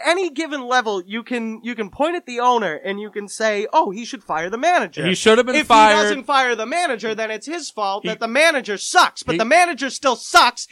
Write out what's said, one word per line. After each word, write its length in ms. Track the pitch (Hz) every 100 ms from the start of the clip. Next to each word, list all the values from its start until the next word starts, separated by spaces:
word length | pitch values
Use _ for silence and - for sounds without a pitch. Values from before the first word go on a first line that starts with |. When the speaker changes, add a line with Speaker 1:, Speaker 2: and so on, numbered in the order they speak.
Speaker 1:
any 260 | 294 349 349
given 320 | 269 320 285 247
level, 360 | 254 220 202
you 180 | 180 220
can, 380 | - 247 226 220
you 120 | 233
can 160 | 226 196
point 260 | - 302 349
at 80 | 294
the 140 | 240
owner 340 | 247 240 190 151
and 220 | 190 202
you 120 | 214
can 180 | 208 202
say, 380 | - 220 208 208
"Oh, 180 | 311 214
he 140 | 196 233
should 180 | 233
fire 240 | - 156 175
the 80 | 226
manager." 480 | 320 349 196 147 160
Speaker 2:
He 80 |
should 220 | 185 220 220
have 100 | 247
been 100 | 285
Speaker 1:
If 100 | -
Speaker 2:
fired. 300 | 220 214 208
Speaker 1:
he 60 |
doesn't 200 | 208 262
fire 300 | 254 277 254
the 100 | 226
manager, 500 | 220 330 349 226 220
then 160 | 220 220
it's 140 | 214 269
his 220 | 339 277
fault 340 | - 202 196
Speaker 2:
He 40 | 214
Speaker 1:
that 120 | 214
the 80 | 226
manager 500 | 254 320 285 196 196
sucks. 440 | - 349 247 -
But 100 | -
Speaker 2:
he 60 | 240
Speaker 1:
the 60 |
manager 460 | 220 330 349 311 269
still 260 | - 277 226
sucks, 500 | - 349 254 - -